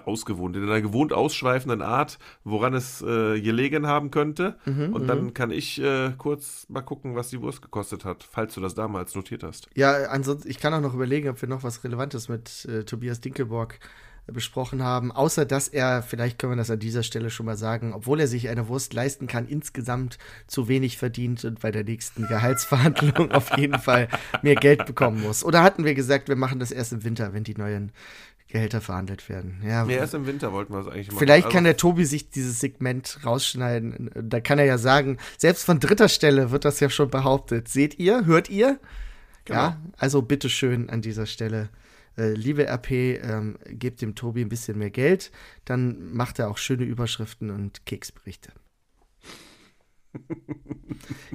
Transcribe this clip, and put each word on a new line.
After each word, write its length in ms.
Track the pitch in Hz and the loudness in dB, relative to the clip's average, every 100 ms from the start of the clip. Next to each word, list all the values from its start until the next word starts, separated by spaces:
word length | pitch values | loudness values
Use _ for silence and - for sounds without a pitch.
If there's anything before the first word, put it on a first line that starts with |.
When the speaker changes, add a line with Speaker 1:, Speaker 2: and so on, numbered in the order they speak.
| - | -4
Speaker 1:
ausgewohnt, 500 | 110 - 90 90 95 | -6 -6 -6 -4 -4
in 60 | 101 | 0
deiner 160 | 110 | 0
gewohnt 300 | 104 113 151 | 2 2 2
ausschweifenden 720 | - 143 - 127 127 131 113 | 2 2 0 0 0 -2 -4
Art, 360 | 85 123 147 - - - 104 | 0 -2 -2 -8 -20 -16 -4
woran 280 | 104 123 | 0 0
es, 280 | 131 127 - | 0 -4 -6
äh, 400 | - 117 110 110 | -2 0 0 0
gelegen 460 | 107 113 139 151 147 | 0 0 0 0 0
haben 220 | 147 143 | 0 0
könnte. 460 | 151 151 151 185 - | 0 0 -2 -4 -4
Speaker 2:
Mhm, 300 | - 139 151 | -4 -2 -2
Speaker 1:
Und 100 | 226 | -2
Speaker 2:
mhm. 40 | 131 | 0
Speaker 1:
dann 260 | - 127 | 0 -2
kann 180 | 123 120 | -4 -4
ich, 300 | 107 - - | -4 -6 -2
äh, 320 | 139 135 131 131 | 0 0 -2 -4
kurz 480 | 147 143 - - - | -4 -6 -8 -16 -12
mal 140 | 135 | -12
gucken, 300 | 131 135 131 | -10 -12 -8
was 140 | 120 123 | -8 -8
die 120 | 127 | -8
Wurst 200 | 123 - | -8 -10
gekostet 440 | - 104 101 98 95 | -10 -8 -8 -8 -8
hat, 200 | 90 - | -10 -10
falls 220 | - 110 | -6 -6
du 80 | - | -6
das 120 | 95 | -6
damals 420 | 107 107 98 90 98 | -4 -6 -6 -8 -10
notiert 280 | - 113 | -10 -10
hast. 240 | 80 - - - | -12 -14 -8 2
Speaker 2:
Ja, 300 | 135 143 139 | 2 2 -2
ansonsten, 420 | 139 135 143 123 | -4 -2 -4 -8
ich 100 | 127 | -4
kann 140 | 151 | -2
auch 60 | 156 | 0
noch 140 | 143 | -2
überlegen, 340 | 127 127 143 143 | -2 -2 -2 -2
ob 140 | 120 | -6
wir 80 | 123 | -8
noch 140 | 120 | -6
was 200 | 127 117 | -8 -8
Relevantes 460 | 127 120 139 123 117 | -8 -6 -6 -8 -8
mit, 340 | 117 117 - - | -10 -10 -16 -8
äh, 140 | 113 107 | -8 -6
Tobias 340 | 113 123 120 | -8 -8 -8
Dinkelborg, 600 | 131 135 117 117 113 - - - - - - | -8 -6 -4 -4 -6 -10 -20 -20 -20 -20 -12
äh, 40 | |
besprochen 500 | 117 - - 127 135 | -8 -6 -6 -4 -2
haben. 300 | 127 127 123 | 0 0 -2
Außer, 320 | 127 156 - 143 | 0 2 2 0
dass 240 | 139 - | 0 -2
er, 340 | 143 127 127 | 0 2 0
vielleicht 340 | 120 117 120 117 | -2 -4 -4 -2
können 140 | 127 | -2
wir 60 | 120 | -2
das 120 | 113 | -2
an 100 | 110 | -2
dieser 220 | 110 117 | -2 -4
Stelle 280 | 113 117 117 | -4 -4 -6
schon 160 | - 113 | -6 -6
mal 100 | 107 | -4
sagen, 380 | 110 113 113 | -4 -4 -4
obwohl 260 | 95 120 160 | -6 0 2
er 80 | 143 | 2
sich 220 | 120 117 | 0 -2
eine 180 | 120 113 | -4 -2
Wurst 260 | 127 - | -4 -4
leisten 320 | 113 135 - 127 | -2 -2 -4 -6
kann, 220 | 117 120 | -6 -4
insgesamt 720 | 147 - - 117 123 127 - - - - | -6 -6 -8 -4 -4 -6 -10 -18 -20 -6
zu 200 | - 113 | -4 0
wenig 300 | 131 131 - | 2 0 -2
verdient 480 | 123 120 123 120 117 | -6 -2 -4 -4 -6
und 160 | 110 | -6
bei 100 | 110 | -4
der 140 | 107 107 | -4 -4
nächsten 420 | 113 - - 107 | -6 -8 -6 -2
Gehaltsverhandlung 1040 | 110 120 131 - 135 156 131 147 147 160 | 0 2 0 2 4 4 6 4 4 4
<laughs> 0 | |
auf 260 | 135 - 135 | 2 2 2
jeden 220 | 143 143 | 2 0
Fall 300 | - 123 117 - - - | 4 2 2 -4 -4 0
mehr 140 | 147 139 | 4 8
Geld 300 | 143 - - | 8 6 4
bekommen 360 | 120 123 110 | 2 2 2
muss. 220 | 107 110 170 | -2 -2 4
Oder 180 | 170 | 8
hatten 220 | 185 180 151 | 8 6 2
wir 80 | |
gesagt, 340 | 135 127 139 - | 0 2 2 2
wir 80 | 131 | 0
machen 240 | 127 131 | 0 -2
das 120 | 123 | -4
erst 180 | 123 120 | -6 -6
im 140 | 113 113 | -4 -4
Winter, 260 | 113 104 | -4 -4
wenn 120 | 101 110 | -6 -6
die 100 | 104 | -6
neuen 380 | 104 104 101 - - - - _ _ | -4 -4 -6 -10 -20 -20 -20 _ _
Gehälter 320 | 113 110 113 | -2 0 -2
verhandelt 480 | - 92 95 98 - | -4 -6 -6 -8 -10
werden? 320 | 95 92 92 107 | -10 -8 -8 -2
Ja, 200 | 113 113 | 0 0
Speaker 1:
Nee, 100 | 127 | 0
erst 180 | 147 | -2
im 120 | 156 135 | -4 -4
Winter 240 | 139 120 | -4 -4
wollten 220 | 95 101 | -4 -4
wir 80 | 98 | -6
es 60 | 98 | -8
eigentlich 180 | 98 101 | -10 -8
machen. 120 | 101 | 2
Speaker 2:
Vielleicht 260 | 143 151 180 | 10 10 10
Speaker 1:
Also 100 | 185 | 6
Speaker 2:
kann 80 | |
der 140 | 170 156 | 6 6
Tobi 260 | 170 175 | 4 4
sich 260 | 156 143 - | 2 0 -4
dieses 300 | 135 127 120 | -6 -4 -2
Segment 600 | 135 - 127 127 127 - 143 | -4 -2 -4 -2 -6 -6 -2
rausschneiden. 840 | 127 - 127 123 120 117 117 120 | 0 0 -2 0 0 -2 -6 -10
Da 280 | 117 113 120 | -8 -4 -2
kann 180 | - 143 | 4 6
er 60 | 139 | 6
ja 120 | 127 | 6
sagen, 420 | 123 139 139 127 - - | 6 6 4 -2 -10 2
selbst 260 | 165 185 | 4 4
von 160 | - 160 | 4 4
dritter 300 | 143 208 214 | 6 8 8
Stelle 420 | - 151 135 123 | 8 6 6 4
wird 140 | 135 147 | 2 2
das 160 | 139 | 2
ja 80 | 139 | 2
schon 200 | - 139 | 2 2
behauptet. 600 | 131 131 139 - 117 - | 2 4 2 2 -2 0
Seht 280 | 135 147 - | 2 2 4
ihr? 280 | 180 247 165 | 4 4 6
Hört 240 | 165 175 | 4 4
ihr? 280 | 196 254 277 - - - - - - - | 2 4 2 -6 -14 -14 -16 -20 -20 -4
Speaker 1:
Genau. 120 | 110 | 0
Speaker 2:
Ja, 240 | 151 160 160 - | 0 -2 -12 -2
also 240 | 135 139 | 2 2
bitteschön 680 | 120 139 131 - 131 123 120 | 2 0 0 0 0 0 -2
an 120 | 117 | -4
dieser 260 | 110 107 107 | -4 -6 -6
Stelle. 420 | - 113 110 104 - _ - _ - | -6 -4 -4 -6 -12 _ -20 _ -2
Äh, 120 | 110 | -2
liebe 320 | 107 117 147 143 | 0 0 0 0
R 140 | 123 | -2
P, 340 | - 127 127 123 | -2 0 0 -2
ähm, 420 | 117 110 107 104 - | -4 -4 -6 -10 -14
gebt 340 | 113 120 117 | -8 -8 -6
dem 140 | 110 107 | -8 -6
Tobi 260 | 117 117 | -6 -4
ein 80 | 107 | -4
bisschen 300 | 117 - 107 | -6 -6 -6
mehr 100 | 104 | -4
Geld, 420 | 123 143 185 - - - - - | 0 2 2 -2 -18 -20 -14 -4
dann 460 | 123 127 - 92 120 | 0 0 -2 -6 -4
macht 240 | 123 - | -4 -2
er 100 | 107 | -4
auch 80 | 104 | -4
schöne 260 | - 127 | -2 -2
Überschriften 680 | 120 120 117 - 110 - 107 | -2 -2 -4 -4 -8 -8 -8
und 340 | 101 101 - - | -6 -8 -10 -12
Keksberichte. 640 | 101 - - - - - - _ _ _ _ _ _ - - - - _ _ _ _ _ | -12 -12 -16 -18 -18 -20 -20 _ _ _ _ _ _ -20 -20 -20 -20 _ _ _ _ _
<laughs> 40 | - - 165 - - - - - 135 - - - | -18 -12 -12 -12 -14 -14 -16 -14 -16 -14 -16 -14